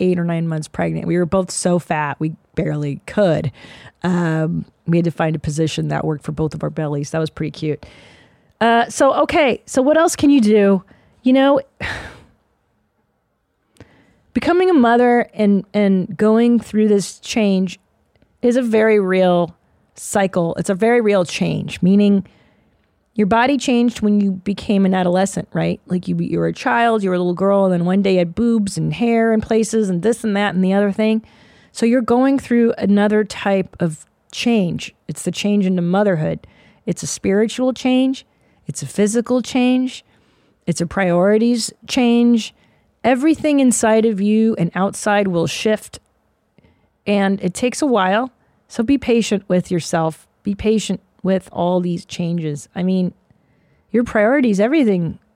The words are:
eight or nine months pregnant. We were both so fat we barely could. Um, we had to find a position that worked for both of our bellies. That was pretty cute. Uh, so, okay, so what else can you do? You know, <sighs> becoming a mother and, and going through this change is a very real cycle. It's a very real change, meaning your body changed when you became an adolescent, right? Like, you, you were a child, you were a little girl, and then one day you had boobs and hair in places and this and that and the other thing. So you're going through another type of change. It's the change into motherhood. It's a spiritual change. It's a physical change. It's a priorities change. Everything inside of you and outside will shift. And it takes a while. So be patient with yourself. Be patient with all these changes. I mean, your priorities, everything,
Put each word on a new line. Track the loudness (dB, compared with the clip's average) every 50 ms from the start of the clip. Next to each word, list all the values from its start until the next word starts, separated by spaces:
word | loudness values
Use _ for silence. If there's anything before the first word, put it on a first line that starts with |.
eight | 0 0 0 0
or | -2
nine | -2 -2 -2 -2 -4
months | -4 -6 -8
pregnant. | -8 -6 -6 -4 -4 -4 -6 -4
We | -2 -2
were | -2 0
both | 0 0 -2 -2 -2
so | -4 -4 -2 0 0 0
fat | -2 -2 -4 -2 -2 -4 -4 -4
we | -6 -6 -6 -10 _ _ -8
barely | -6 -4 -4 -4 -4 -6 -6 -8 -10 -10
could. | -6 -2 0 2 2 2 0 -2 -6 -8 -10 -20 -20 -20 -20 -20 -20 _ _
Um, | -4 -2 0 0 0 0 -2 -2 -2 -2 -4 -6 -8 -10 _ _ -4 -2
we | 0 0
had | 0
to | 0
find | -2 -2 -2 -2 -2
a | -4
position | -6 -6 -4 -2 -2 -2 -2 -4 -4 -4
that | -4 -4 -4
worked | -4 -6 -6 -8
for | -10
both | -6 -4 -6 -6
of | -6 -6 -8
our | -6
bellies. | -6 -6 -6 -4 -4 -6 -6 -6
That | -4 -4
was | -4 -4
pretty | -6 -8 -8 -8
cute. | -8 -6 -6 -6 -6 -6 -10 -20 -20 -20 -20 -20 -20 -20 _ _ _ _ _ _ _ -2
Uh, | 0 2 2 2 0 0
so, | 0 0 2 2 2
okay, | 2 0 0 0 0 2 0 0 -4 _
so | -4 -2 0
what | 2 2 2
else | 2 2 0 0
can | 0 2 4
you | 4 4
do? | 4 4 4 4 4 4 2 0 -2 _ -20 _ _ _ _ _
You | 0 2 4
know, | 4 4 4 2 0 -2 _ _ -12
<sighs> | -10 -10 -10 -10 -14 -16 -20 -20 -20 _ _ _ _ _ _ _ _ _ _ _ _ _ _ _ _ _ _ _ _ _ _ _ _ _ _ _ _ _ _ -20 -20 _ _ _ _ _ _ _ _ _ -6
becoming | -4 0 0 2 2 2 4
a | 4
mother | 4 4 4 4 4 4 4 2 2 0 -2 -2
and, | 0 2 2 2 2 0 _ -2
and | 0 2 2 2 0 -2 -4 -2
going | 0 2 2 4 4 4 4 2 0
through | 0 -2 0 0 2 4
this | 2 2 0 -2 -10 -16
change | -10 -6 -2 0 2 2 2 0 0 -4 -6 -12 _ _ _ _ _ _ _ _ _ _ _ -2
is | 0 0 0
a | 0
very | 0 2 2 2 4 4 4 2
real | 2 2 2 2 4 4 4 2 0 -2 -6 _ _ _ _ _ _ _ -20
cycle. | -16 -10 -4 -2 0 0 0 0 -2 -2 -2 -4
It's | -4 -4 -4
a | -2
very | 0 2 2 2 2
real | 2 2 2 2 0
change, | -2 -2 -4 -2 -2 -2 -4 -6 -8 -6 -2
meaning | 2 2 4 4 4 4 2 2 0 -4 _ _ _ _ _ _ _ _ _ _ _ _ _ _ _ _ -4
your | -2 0
body | 2 2 2 2 2 0 0
changed | 0 0 2 2 2 0 0 0
when | 0 0 2 2
you | 2 0
became | -2 -4 -6 -6 -6 -6 -2 0 0 2 2
an | 2 2
adolescent, | 2 0 2 2 0 0 0 -2 -6 -8 -6
right? | -4 -4 -2 -2 -4 -6 _
Like, | -6 -6 -4 -4 -4
you, | -4
you | -4 -4 -4 -2 -2
were | -2
a | -2
child, | -4 -4 -2 0 0 2 2 2 0 0
you | 0 0
were | 0
a | 0
little | 0 -2 -2
girl, | 0 0 2 2 2 2
and | 2
then | 2 0 0
one | 0 0 2
day | 2 2
you | 2 2
had | 0 0 -2
boobs | -2 0 0 0 0 -2 -2 -4 -4
and | -4 -4 -2
hair | -2 0 0 2 2 2 2 0
in | 0
places | 0 0 0 0 0 0 0 0 0 0
and | -2 -2
this | 0 -2 -2 -2 -2
and | -2 -2
that | 0 -2 -2 0
and | 0 0
the | 2
other | 2 2 0 0
thing. | 0 0 0 0 0 -2 -4 -8 _ -20 -20 _ _ _ _ _
So | -6 -2 0
you're | 2 2 2
going | 2 2 2 2 2 2 2 0
through | 0 0 2 2 2 2 0 0
another | 0 2 2 4 2 2 2 0 0
type | -2 -6 -4 -2 0 0 0 -2 -4 -6 -4
of | -4 -4 -4 -8 -16 _ _ _ _ _
change. | -10 -4 -2 0 0 2 0 -2 -4 -6 -10 -12 _ _ _ -14
It's | -12 -8 -6
the | -6
change | -6 -4 -2 0 0 2 2
into | 0 0 0
motherhood. | 0 0 0 2 2 2 0 0 -2 -4 -4 -6 -10 -18 _ _ _ _ _ _ -8
It's | -6 -6 -6
a | -6
spiritual | -10 -8 -4 -2 0 2 2 0 0 -2 -2 -2 -2 -2
change. | -2 0 0 2 2 2 0 -2 -4 -10 _ _ _ _ _ _ _ _
It's | -12 -12 -10
a | -10
physical | -8 -2 0 0 0 0 -2 -2 0 -2 -2
change. | -2 -2 -2 0 2 2 2 0 -2 -4 -6 -12 -20 _ _ _ _ _ _ _ _ _ _ _ -6
It's | -6 -4 -4
a | -4
priorities | -4 -2 -2 0 2 2 2 4 4 4 2 2 0 0 -2 -4 -8 -10 _ -10
change. | -6 -2 0 2 2 4 4 4 4 2 2 0 -4 _ _ _ _ _ _ _ _ _ _ 0
Everything | 0 0 2 2 0 0 0 0 0 2 4
inside | 4 2 2 2 2 2 2 4 2
of | 2 0 0
you | 0 2 2 2 2 2 2 0
and | -2 -2 -2
outside | -2 -2 -2 -4 -4 -2 0 0 0 0 0
will | 0 -2 -2
shift. | -2 -4 -4 -2 -2 -2 -2 -4 -12 -20 -20 _ _ _ _ _ _ _ _ _ _ _ _ _ _ _ _ _ _ _ _ -4
And | -2 0 0 0 0 -2 -2
it | -4 -6
takes | -4 -2 -4 -4 -2 -2
a | -2
while. | 0 2 2 2 2 0 0 -2 -4 _ _ _ _ _ _ _ -10
So | -6 -4
be | 0 0 0
patient | 0 2 2 2 2 2 0 -2 -4 -2 0
with | -2 0 0 -2
yourself. | -4 -4 -4 -2 -2 -2 -2 -2 -4 -8 _ _ _ _ -8
Be | -8 -6
patient | -2 0 0 0 0 0 -4 -6 -8 _ _ _ _
with | -2 -2 -2 -2 -2 -6
all | -6 -2 0 0 0 0
these | 0 -2 -4 -6 -8
changes. | -10 -8 -6 -4 -4 -4 -4 -4 -6 -6 -8 -12 -12 -8
I | -4
mean, | -2 0 0 0 -2 -2 -6 _ _ _ _ _ _ _ _ _ _ _ _ _ _ _
your | -2 -2 -2
priorities, | 0 0 0 2 2 2 2 2 2 2 2
everything, | 0 2 2 2 2 2 2 0 -2 -4 -6 -10 _ _ _